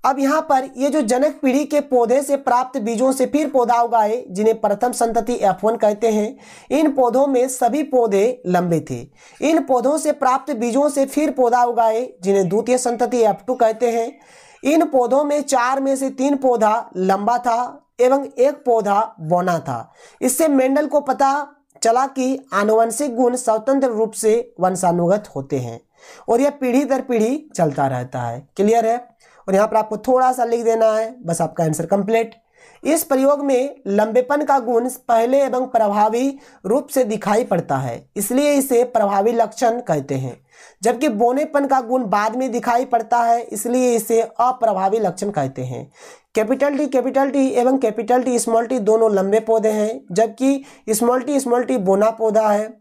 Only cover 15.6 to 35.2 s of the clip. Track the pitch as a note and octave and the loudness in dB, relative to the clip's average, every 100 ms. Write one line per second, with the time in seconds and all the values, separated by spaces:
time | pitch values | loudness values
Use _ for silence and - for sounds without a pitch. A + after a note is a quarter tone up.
15.6 | A#3+ C#4 C4+ C4+ C4+ C4+ C4+ C#4 C4 A#3+ | 0 0 -2 -2 -4 -2 0 2 2 2
16.6 | G#3+ A3 A3 F3+ F#3 G3 G#3 A#3+ A#3+ A#3 | 2 0 -4 -4 -2 0 0 0 0 -2
17.6 | B3 - _ - B3+ C4+ C4+ - C4+ C#4+ | -4 -10 _ 0 2 2 -2 0 0 0
18.6 | B3+ A3+ G3+ G3+ A3 G#3 D#3 F3 F3+ E3 | 0 0 2 0 0 -6 -2 0 0 -2
19.6 | C3+ A#2+ A2+ _ - _ B3+ - D#4+ C#4 | -4 -10 -10 _ -20 _ -2 0 2 2
20.6 | C4 C#4 D4+ D4 C#4 C4 C4+ C#4+ C#4+ _ | 2 0 0 -2 -2 0 0 0 -6 _
21.6 | _ _ A3+ A#3 C4+ C4 B3+ C4+ - F#3+ | _ _ 0 2 0 -2 -2 -4 -4 -2
22.6 | G#3 A3 A3+ A3 C#4+ A#3 B3 B3 - A3 | 2 2 2 0 -4 0 0 0 -2 -2
23.6 | A3 C4+ C4 G#3+ A3 - A3 A3+ A#3+ - | 0 0 0 0 -4 0 0 0 -2 -2
24.6 | F#3 F#3 F3+ F3 F3 G#3 - C#3 C3+ C#3 | -2 0 0 2 2 0 -2 -12 -6 -6
25.6 | A#2+ A#2 _ _ - - - A#3+ C#4 C#4+ | -6 -12 _ _ -20 -14 -2 2 0 0
26.6 | B3+ B3 C4 C4 C4 A#3 G#3+ D4 - - | 0 0 0 -4 -2 0 0 -2 -6 -2
27.6 | D#3+ C#3 C3+ B2+ B2+ C3 A#2+ A#2+ D3+ - | -2 0 -2 -2 -6 -8 -8 -8 -12 -2
28.6 | G3+ A#3 A3 A#3+ A#3+ _ _ _ - F#3+ | 2 2 2 -2 -6 _ _ _ -2 0
29.6 | G#3+ A3 G#3+ G#3 B3+ B3+ B3+ B3+ A#3 A#3 | 2 0 -2 -4 0 4 2 2 -2 0
30.6 | A3+ A3+ A3 G#3+ A3+ B3+ E3 E3 E3 - | 0 2 2 2 -4 -8 -6 -4 -4 -2
31.6 | D#3+ D#3 E3 G3+ G3 A3+ A3 - _ _ | -2 -2 -2 -2 0 0 -2 -10 _ _
32.6 | - _ B3 D#4 - C4 C4+ C#4+ C#4+ B3 | -20 _ -2 0 0 0 2 2 0 0
33.6 | C#4 - G3 G3+ A3 A3+ B3+ D4 D4+ C4+ | -2 -6 -2 0 2 0 0 -2 2 0
34.6 | A#3 A#3 B3 - - A3+ | 2 -2 -2 -8 0 2